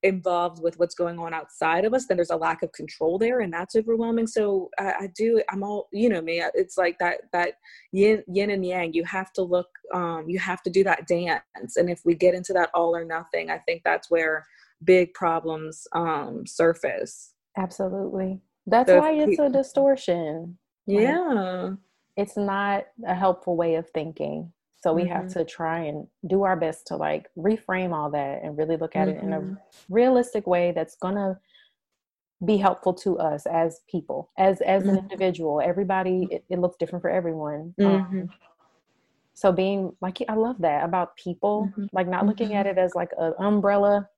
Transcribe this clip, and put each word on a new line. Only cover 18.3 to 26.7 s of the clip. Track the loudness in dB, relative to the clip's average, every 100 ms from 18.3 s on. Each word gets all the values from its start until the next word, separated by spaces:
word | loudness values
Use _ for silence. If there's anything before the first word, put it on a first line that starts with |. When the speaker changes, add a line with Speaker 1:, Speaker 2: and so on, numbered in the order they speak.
| -6 _ _ 2
Speaker 2:
That's | 2 8
Speaker 1:
So | 6
if |
Speaker 2:
why | 6
it's | 2 2 4
Speaker 1:
we | 2
Speaker 2:
a |
distortion. | 2 0 2 4 2 0 -2 -2 -6 -10 -16 _ _ -2
Like, | 2
Speaker 1:
Yeah. | 2 2 0 -2 -2 -4 -6 -10 _ _ _ -6
Speaker 2:
it's | -6 -2
not | -4 -2 0 -2 -4 -12 -6
a |
helpful | 0 2 0 -2 0
way | 0 0
of | -2
thinking. | -6 -8 -6 -6 -6 -10 _ _ _
So | 0
we | 0 0
have | -2 -6
Speaker 1:
Mm-hmm. |
Speaker 2:
to | -4
try | -4 -4 -4 -4
and | -4 -8 -12 _ -2
do | 2
our | 2 2
best | 0